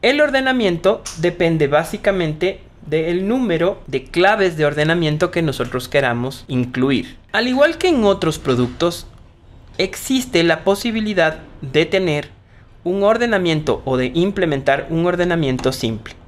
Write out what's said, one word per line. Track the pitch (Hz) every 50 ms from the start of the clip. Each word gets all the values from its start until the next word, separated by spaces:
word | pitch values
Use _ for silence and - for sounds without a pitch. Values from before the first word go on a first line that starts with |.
El | - 226 277 294
ordenamiento | 302 285 262 269 262 262 262 254 226 190 175 165 - 185 220 - - - -
depende | 165 160 175 175 - 180 165 165 160 151
básicamente | 135 143 151 165 160 - 208 - 214 196 185 175 156 147 151 180 185 190 - - - - - -
del | - 147 160 160 170 175 180 190
número | 202 233 262 254 214 170 156 165 185 - - -
de | - 127 135 131
claves | - - 170 180 196 214 214 196 185 165 156
de | 156
ordenamiento | 147 147 151 151 156 165 175 170 151 151 151 - 175
que | - 170
nosotros | 165 151 131 - 127 123 - 127 127 -
queramos | - 143 131 123 117 120 120 131 139 - -
incluir. | - 135 123 123 123 - 127 127 135 139 110 87 - - - - -
Al | - 208 233 254
igual | 254 262 285 330 320 320
que | - 370
en | 330 262 214
otros | 202 196 - - 165 151 -
productos, | - 143 127 120 123 120 123 - 170 175 170 - - - - - - - _ _ - - - - - - - -
existe | 185 190 - - - - 262 262 254 - - 170
la | 165 170 160 160
posibilidad | - 190 196 196 - 240 220 226 214 214 208 185 165 160 156 - - - - -
de | - 135 131 151 165
tener | 165 - 190 185 170 147 147 147 - - - - _ - - - - - - -
un | 175 185 196
ordenamiento | 196 202 220 226 240 233 220 190 180 170 160 151 156 147 110 - -
o | 135 131
de | 127 127 127 127
implementar | 165 175 196 196 202 185 165 143 135 135 - 135 143 - -
un | 160 165 170
ordenamiento | 175 175 175 175 175 170 170 151 135 127 123 - 127
simple. | 131 - - 113 113 107 110 - - - -